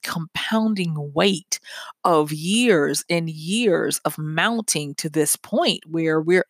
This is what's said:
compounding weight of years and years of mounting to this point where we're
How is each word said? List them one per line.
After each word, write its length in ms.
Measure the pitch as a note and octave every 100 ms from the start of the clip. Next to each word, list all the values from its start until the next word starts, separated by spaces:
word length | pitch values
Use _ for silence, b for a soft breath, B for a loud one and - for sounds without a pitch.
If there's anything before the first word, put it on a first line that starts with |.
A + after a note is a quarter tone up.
compounding 1080 | - E3+ D#3+ - - A3 A3 G3+ E3+ D3+ D3
weight 460 | C#3+ G3 F3 - - B B B -
of 300 | F#3 D#3+ D3+
years 720 | D3+ E3+ A3 B3 E3+ C#3+ C#3 -
and 200 | E3+ E3
years 680 | D#3 D#3+ A3 A#3 E3 - -
of 180 | G3+ F3
mounting 800 | D#3 D#3+ G3+ A#3 G#3+ D#3 D3 C#3+
to 140 | D#3+
this 280 | D#3 D3+ -
point 480 | - A#3 E4 - D#3
where 340 | E3 D#3+ D#3
we're 280 | D#3+ F#3